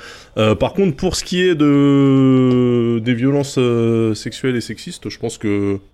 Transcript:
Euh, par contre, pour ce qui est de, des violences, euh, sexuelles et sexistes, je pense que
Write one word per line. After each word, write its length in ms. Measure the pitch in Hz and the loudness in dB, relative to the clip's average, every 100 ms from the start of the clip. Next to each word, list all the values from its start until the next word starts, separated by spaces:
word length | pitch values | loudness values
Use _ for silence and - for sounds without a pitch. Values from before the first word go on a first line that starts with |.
| - - - - | -20 -20 -12 -2
Euh, 160 | 107 107 | 0 2
par 160 | 123 | 0
contre, 220 | - 196 139 | 0 -2 0
pour 180 | 180 - | -4 -4
ce 60 | |
qui 180 | - 180 | -6 -2
est 120 | 185 | 0
de, 1400 | 165 147 143 143 139 139 135 131 131 127 123 123 120 117 117 | 2 2 4 4 4 4 4 4 4 4 2 2 2 0 -2
des 120 | 113 | -2
violences, 420 | 120 131 143 139 - | 0 0 0 -2 -2
euh, 560 | 123 117 113 113 113 | 0 0 0 0 0
sexuelles 420 | 107 - - 135 123 | -2 -8 -6 -4 -4
et 40 | |
sexistes, 480 | - 110 - - 107 | -6 -12 -14 -12 -12
je 100 | - | -10
pense 200 | 117 - | -10 -6
que 400 | 107 101 101 98 - | -4 -2 -2 -4 -8